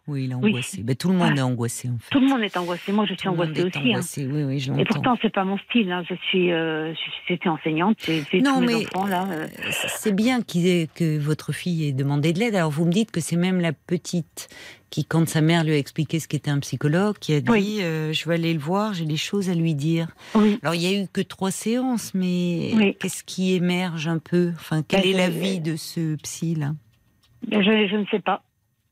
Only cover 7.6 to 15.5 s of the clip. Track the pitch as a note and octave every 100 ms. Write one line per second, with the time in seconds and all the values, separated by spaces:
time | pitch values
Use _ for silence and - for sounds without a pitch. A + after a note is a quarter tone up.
7.6 | E3 D#3 F#3 A3 - D#3+ D3 F#3 C4+ C4
8.6 | A#3+ A#3 - F3+ G3 F3+ F#3+ D#3+ D#3+ -
9.6 | - - - - A3 G3 A3 B3 - F3
10.6 | F3 F3 D#3+ - E3 D3+ D3 D#3 - D3
11.6 | F3+ E3 D3+ C3 C#3 C#3+ D3+ E3+ A#3+ G3+
12.6 | D#3+ D3 E3+ F3 A3+ - - E3+ F3+ F#3
13.6 | E3+ D3 - F3+ - F3+ D#3 - - -
14.6 | - - _ - - D#3+ D#3+ D#3+ D#3